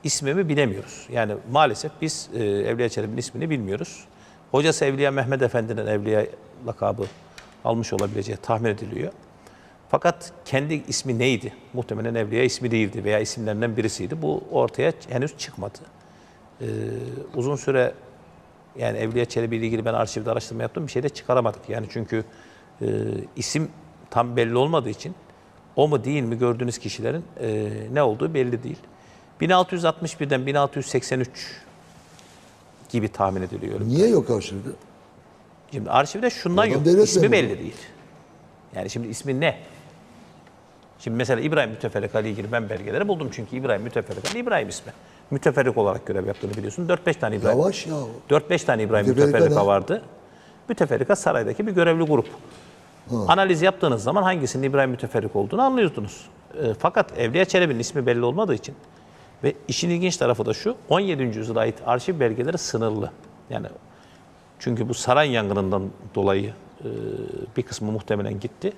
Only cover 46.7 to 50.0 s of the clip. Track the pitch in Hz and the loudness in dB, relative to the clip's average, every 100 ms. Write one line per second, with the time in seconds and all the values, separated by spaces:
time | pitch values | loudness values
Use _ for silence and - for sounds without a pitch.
46.7 | - 175 175 - 151 113 107 113 120 180 | -6 -2 0 0 0 -2 0 2 4 2
47.7 | - 160 151 117 113 - 147 147 170 - | -2 -6 -6 -6 -10 2 2 4 0 2
48.7 | 117 107 107 101 127 147 120 - 98 101 | 0 4 4 4 6 6 6 6 6 6
49.7 | 98 - 208 | 4 2 -4